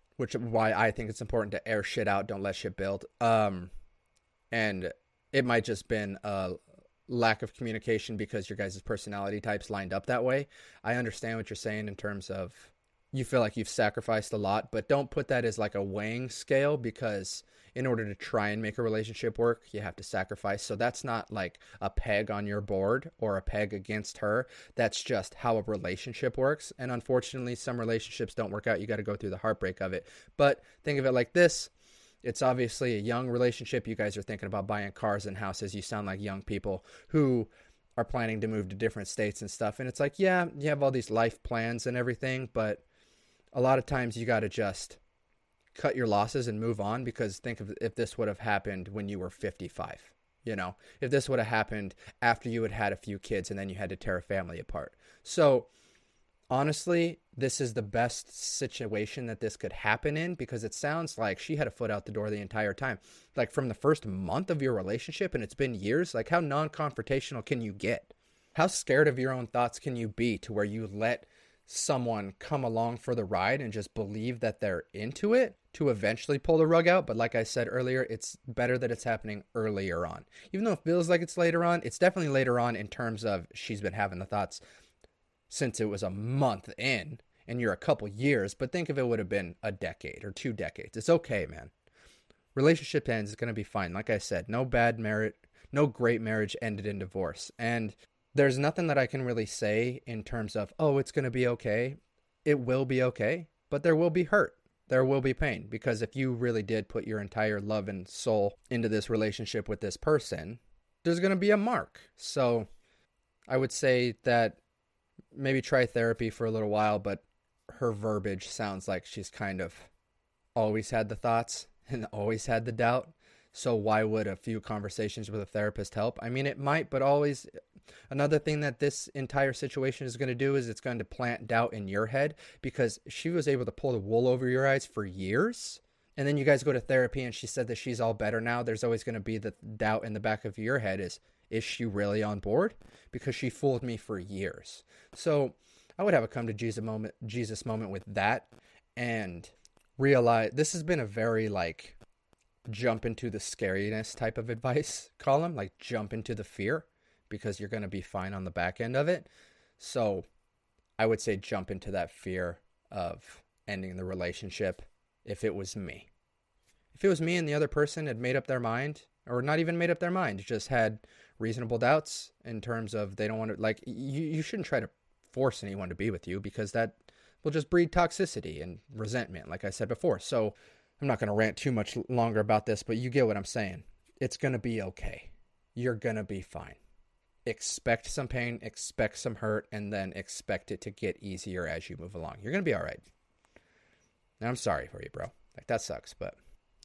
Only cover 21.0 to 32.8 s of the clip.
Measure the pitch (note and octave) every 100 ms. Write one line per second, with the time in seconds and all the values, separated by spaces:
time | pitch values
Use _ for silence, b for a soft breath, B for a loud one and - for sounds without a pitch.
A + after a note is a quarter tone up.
21 | C3+ A2+ - G#2+ F2+ - B B G2+ -
22 | - G2+ G#2+ G2+ G2+ G#2 G#2 G2 G2 B2+
23 | D#3+ - A2 G2 - G#2 G#2 G2 F#2+ G#2+
24 | - - G#2 A2+ C3 B B - A2+ -
25 | - A2 F#2+ - A#2+ A2+ G#2 G#2 F2+ F#2+
26 | - A2+ B2+ - C3 D3+ - - B2+ A#2+
27 | - B2+ - C3 B2 A#2+ - A#2+ A2+ A2+
28 | - - A#2 - G#2 G#2 - G2 G#2 G#2+
29 | G#2+ G2+ G2+ F2+ A2 G#2 F#2 F2+ F#2+ F#2
30 | - B B - C#3+ C3 b b - C#3+
31 | C3 B2+ A#2+ F3 F3 - - _ b b
32 | b b B2 A2+ C3 B2+ A#2+ -